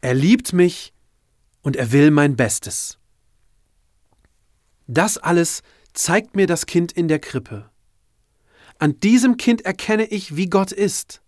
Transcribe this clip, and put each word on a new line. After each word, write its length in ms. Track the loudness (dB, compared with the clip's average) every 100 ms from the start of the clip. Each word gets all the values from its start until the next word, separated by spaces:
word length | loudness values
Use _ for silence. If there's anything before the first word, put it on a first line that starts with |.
Er 140 | -2
liebt 380 | 0 4 2 2
mich 400 | 2 2 0 -16 _ _ _ _ _ _ _
und 140 | -6 -4
er 160 | 0
will 180 | 4 6
mein 260 | 6 2 2
Bestes. 600 | -2 -2 -8 -10 -10 -14 _ _ _ _ _ _ _ _ _ _ _ _ _ _ _ _ _ _ -6
Das 280 | -2 0 -2
alles 460 | 0 0 0 -4 _ _ _
zeigt 400 | -8 0 0 0
mir 140 | -2 0
das 180 | 0 0
Kind 260 | -2 -2
in 160 | -2 0
der 120 | -2
Krippe. 500 | -2 -10 -10 -16 -18 _ _ _ _ _ _ _ _ _ -20 _
An 220 | -4 0
diesem 360 | 4 4 4 2
Kind 260 | 2 0
erkenne 420 | -2 -8 -2 -2
ich, 320 | -2 -4 -8 -6
wie 140 | 0
Gott 200 | 0 -2
ist. 520 | -2 -2 -2 -10 -18